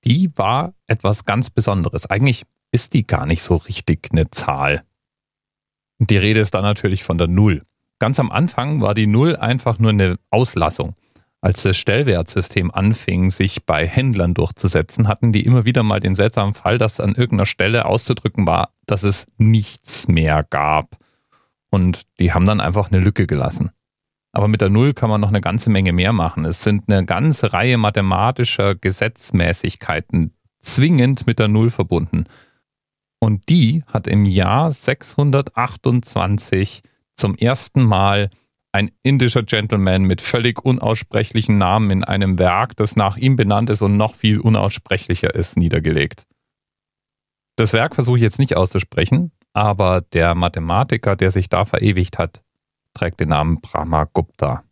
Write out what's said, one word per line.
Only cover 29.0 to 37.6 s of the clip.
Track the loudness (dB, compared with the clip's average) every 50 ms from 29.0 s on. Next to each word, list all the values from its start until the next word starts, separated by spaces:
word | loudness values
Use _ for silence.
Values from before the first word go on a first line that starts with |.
| -4 -4 -4 -8 -14 -2 0 0 0 0 -2 -2 -4 -8 -8 -8 -6 -4 -4 -4 -4 _ 0 0 0 -2 _ _ _ _ _ _
zwingend | _ -6 0 0 2 2 4 4 2 2 0 -2 -2
mit | -4 0 0
der | 2 2
Null | 4 2 2 2
verbunden. | 0 -2 -4 -2 0 -2 -2 -2 -4 -4 -4 -6 _ -20 _ _ _ _ _ _ _ _ _ _ _ _ _ _ _ _
Und | 0 0 0 -2 _ 0
die | 2 4 4 2 2 -2 -4
hat | _ -6 -6 -4
im | 0 2 2 2
Jahr | 4 2 2 2 2 2 2 2 0
sechshundertachtundzwanzig | -2 -2 -2 -4 -4 -4 -6 -8 -2 0 0 2 2 0 0 -2 _ -4 -4 -4 -6 -4 _ 0 0 0 -2 -2 -4 -2 0 0 -2 -2 -2 -2 -2 -2 -2 -2 -6 -14 _ _ _ _ _ _ _
zum | -4 -2 -2 -2
ersten | 0 0 0 0 0